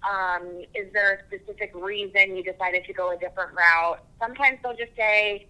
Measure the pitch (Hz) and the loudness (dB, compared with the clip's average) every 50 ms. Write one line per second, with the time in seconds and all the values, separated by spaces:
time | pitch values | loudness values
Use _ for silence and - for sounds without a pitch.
0 | - 196 202 190 190 185 180 175 175 180 175 175 170 - - 220 202 190 185 208 | -2 -2 -2 0 0 0 0 -2 -4 -8 -12 -12 -14 -10 -8 -10 -8 -4 0 2
1 | 202 202 196 196 - - 202 190 - - 202 - 214 202 - 175 175 190 208 202 | 2 2 2 0 -4 -14 -14 -14 -12 -14 -10 -8 -8 -10 -8 -8 -8 -6 -6 -6
2 | 202 196 190 202 196 190 190 185 180 185 180 - 185 180 175 180 180 - 190 185 | -6 -2 2 2 2 2 2 -6 -6 -6 -6 -2 -2 -2 -2 -2 -4 -4 -6 -4
3 | 185 180 180 175 180 180 - - 185 175 - 175 175 170 170 165 165 170 170 - | -2 -2 -2 -4 -6 -8 -6 -6 -6 -6 0 4 6 6 6 6 4 2 0 -2
4 | - - - - 226 226 247 262 277 269 262 262 - 247 240 226 233 226 - - | -8 -20 -6 -4 -4 -4 -2 2 2 2 2 2 -6 -6 -4 -4 -8 -8 -4 0
5 | 220 214 208 208 208 208 202 202 - - | 2 4 4 4 4 2 -2 -4 -8 -16